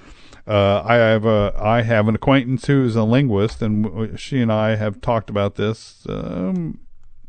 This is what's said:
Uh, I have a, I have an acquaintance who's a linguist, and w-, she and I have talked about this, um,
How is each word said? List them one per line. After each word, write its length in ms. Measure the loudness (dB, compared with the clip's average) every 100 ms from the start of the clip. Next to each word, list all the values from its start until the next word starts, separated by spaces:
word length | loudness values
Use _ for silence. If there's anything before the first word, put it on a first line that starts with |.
| -20 -20 -20 -16 -2
Uh, 360 | 2 4 2
I 100 | 2
have 300 | 4 4 4
a, 300 | 2 2 2 0
I 260 | 0 2
have 240 | 2 2 2
an 80 |
acquaintance 520 | 2 2 2 2 -2 0
who's 280 | 2 2
a 80 | 0
linguist, 600 | 2 2 2 2 0 -2
and 220 | -2 -2
w-, 320 | -2 -4 -8 -8
she 240 | -6 -2
and 120 | 0
I 240 | 0 0 -2
have 240 | -4 -4
talked 280 | -2 -2 -2
about 280 | -2 -2 -2
this, 500 | -4 -6 -12 -16 -10
um, 720 | -10 -8 -6 -4 -4 -6 -10 -16 -18 -18 -18